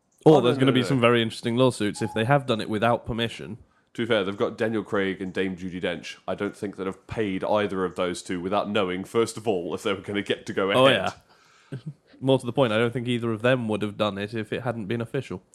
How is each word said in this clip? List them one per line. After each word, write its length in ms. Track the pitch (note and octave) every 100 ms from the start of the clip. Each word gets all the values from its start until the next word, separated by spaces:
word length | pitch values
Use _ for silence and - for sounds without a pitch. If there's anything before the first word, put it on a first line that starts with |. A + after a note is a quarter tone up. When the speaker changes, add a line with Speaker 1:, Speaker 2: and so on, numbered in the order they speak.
| _ _ D#3
Speaker 1:
Or 100 | D3+
Speaker 2:
Oh, 40 |
no, 20 | A#2+
Speaker 1:
there's 120 | B2
Speaker 2:
no, 40 |
Speaker 1:
gonna 100 | C3+
Speaker 2:
no, 40 | B2+
Speaker 1:
be 60 |
Speaker 2:
no. 60 | A#2+
Speaker 1:
some 140 | C3+
very 200 | A#2 A#2+
interesting 360 | A2+ - A#2+ A#2
lawsuits 440 | C3 - G#2 F#2
if 120 | A2
they 100 | A2 A2+
have 200 | C#3+ B2
done 160 | A2+
it 80 | F#2+
without 360 | G#2+ A2+ A#2 -
permission. 520 | A2+ A2+ - C#2+ A2 - _ _ -
Speaker 2:
To 80 |
be 20 | A#2
fair, 180 | A2
they've 140 | F#2+ G2+
got 200 | A2+ -
Daniel 260 | A2+ A2
Craig 380 | F#2+ G#2 F#2+ F2+
and 120 | F#2+
Dame 240 | F2+ F#2+ F2+
Judi 240 | F#2 F2+
Dench. 340 | F2+ E2+ - - -
I 100 | F#2
don't 200 | G2+ -
think 220 | G#2 F#2
they'd 80 | F#2+
have 180 | F#2 -
paid 360 | - G#2+ F#2
either 400 | - G#2+ G#2 F#2+
of 120 | F2+ F2
those 240 | F2+ F2
two 180 | - F2+
without 300 | F2+ G2+ F#2
knowing, 340 | G#2 F#2 F#2
first 320 | F#2 A#2 A2+ -
of 100 | A2
all, 280 | F#2 E2+ F2+
if 80 |
they 80 | A2
were 60 | F#2+
gonna 200 | F#2 G2+
get 240 | G2 A#2 -
to 80 |
go 180 | G#2 G2
ahead. 60 | A2
Speaker 1:
Oh, 60 | C3+
yeah. 880 | A2+ F#2 - _ _ _ _ _ C3+
<laughs> 420 | D3+ - _ -
More 180 | B2+ C3
to 60 | A#2+
the 80 |
point, 180 | A#2+ B2+
I 60 | G#2+
don't 160 | A#2+
think 140 | B2+ A#2+
either 220 | A#2+ A#2
of 80 | A2
them 260 | A#2+ C3 A2+
would 140 | G#2
have 160 | G#2 G#2
done 200 | G#2 G2
it 160 | G#2
if 200 | A2+ G#2
it 80 | A2
hadn't 240 | B2 A#2 F#2+
been 160 | A#2
official. 400 | A2+ C#3 - F#2 -